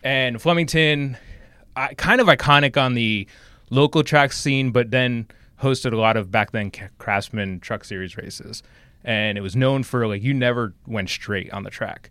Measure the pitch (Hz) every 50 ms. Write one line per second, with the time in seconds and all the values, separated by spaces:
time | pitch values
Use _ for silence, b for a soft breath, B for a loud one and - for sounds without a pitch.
0 | - 135 135 135 131 127 120 110 - 160 175 170 170 143 - 160 160 151 151 143
1 | 143 139 131 B B B B B B B B B B _ - - 131 139 - -
2 | - 170 214 254 247 185 151 - - - 147 143 143 139 117 143 135 127 123 120
3 | 117 110 110 104 95 b b b b b b b b b 120 131 143 147 - 160
4 | 151 - - 147 143 139 - - - 151 139 135 135 131 110 123 120 113 107 131
5 | 127 123 123 117 113 - b b b b b - - 135 131 127 - 131 113 110
6 | 110 110 110 113 104 92 95 113 107 - - 113 104 98 - - 98 95 - _
7 | - - 104 101 98 - - 110 101 95 92 87 - - 113 107 - - 107 95
8 | 92 90 - - - - - - - 73 - - - b b b b b b b
9 | b 123 113 104 107 107 101 101 101 95 87 123 131 131 139 135 131 - - 127
10 | 117 110 104 101 101 131 139 135 123 123 123 120 120 107 - _ _ - 120 110
11 | 95 92 - - - - 104 98 90 - - 98 98 98 - - 123 98 - -
12 | - -